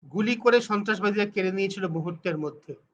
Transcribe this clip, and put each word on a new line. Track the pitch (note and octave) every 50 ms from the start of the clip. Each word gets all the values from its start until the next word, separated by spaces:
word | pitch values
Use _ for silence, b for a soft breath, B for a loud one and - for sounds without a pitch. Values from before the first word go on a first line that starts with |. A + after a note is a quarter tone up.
| -
গুলি | - C3 F#3 G#3+ A3 A#3+
করে | A3+ - A#3+ A#3 A#3+
সন্ত্রাসবাদীরা | A#3 - G#3+ G#3 G3+ G#3 G#3+ F#3+ F#3+ G#3 G#3 G#3 G#3
কেড়ে | G#3 G#3 G#3 F#3 F#3
নিয়েছিল | F#3 F#3+ G3 G3 G3 G3+ F#3+ F3+
মুহূর্তের | D#3+ E3 D#3 E3+ F3 E3 _ F#3 E3 D#3
মধ্যে | D3+ D3 D3 D3+ _ - C#3 - _ _